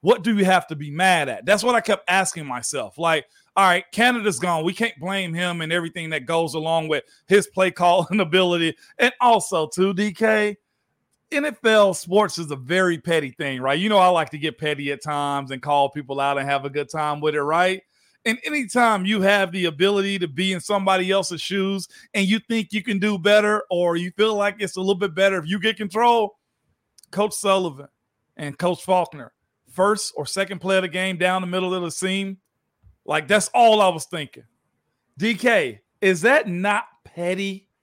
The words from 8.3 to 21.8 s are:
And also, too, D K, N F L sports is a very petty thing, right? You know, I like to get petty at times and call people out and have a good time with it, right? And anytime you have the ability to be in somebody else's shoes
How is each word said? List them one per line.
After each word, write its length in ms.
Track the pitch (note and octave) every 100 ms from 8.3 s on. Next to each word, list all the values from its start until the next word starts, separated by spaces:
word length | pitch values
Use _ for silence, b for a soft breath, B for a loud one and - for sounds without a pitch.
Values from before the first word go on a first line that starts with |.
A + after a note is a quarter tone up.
| F3+ F3+ F3 D#3+ - b b
And 140 | B3+ B3+
also, 460 | B3 A3 - F3 D#3
too, 260 | F3 G3
D 180 | F#3 G#3
K, 460 | E3+ A3 G#3+ G#3 G3+ _ _ _ _ _ _ -
N 140 | C#4+ D4
F 180 | A3+
L 300 | A3+ A3 G3+
sports 440 | E3+ E3+ G3 G3+ -
is 140 | D#3
a 60 | C#3
very 400 | B2 F#3 F#3 E3
petty 340 | E3+ E3 C3+
thing, 300 | A#2 C#3+ B2+
right? 180 | C3 D3+
You 80 | G#3
know, 120 | G3+
I 80 | F3+
like 220 | F3 D3+
to 60 | D3+
get 200 | D3+ -
petty 340 | D3+ C#3+ C#3+
at 100 | C#3
times 500 | D3+ C#3+ C#3+ C#3+ C3
and 100 | C3
call 280 | C#3+ C#3+ C#3
people 300 | D3 C3 C#3
out 180 | C#3 C#3
and 120 | C#3
have 160 | C#3 C#3
a 40 |
good 200 | C#3+ C#3+
time 320 | D#3 D3+ D3
with 140 | D3+ D3+
it, 60 |
right? 420 | D3 E3 F#3 F#3+ - _ _ _ A3+
And 140 | A#3+ -
anytime 600 | D4+ A3 B3 A#3 G3+ F#3+
you 140 | G#3+
have 320 | G3 G#3 F#3+
the 140 | F#3 E3+
ability 520 | D3 F#3+ G3+ G3 G3
to 100 | E3+
be 240 | C3+ F#3+
in 80 | F#3
somebody 500 | - G3+ G3 F#3 F#3
else's 300 | G3 F#3 E3+
shoes 480 | - G3 F#3+ G3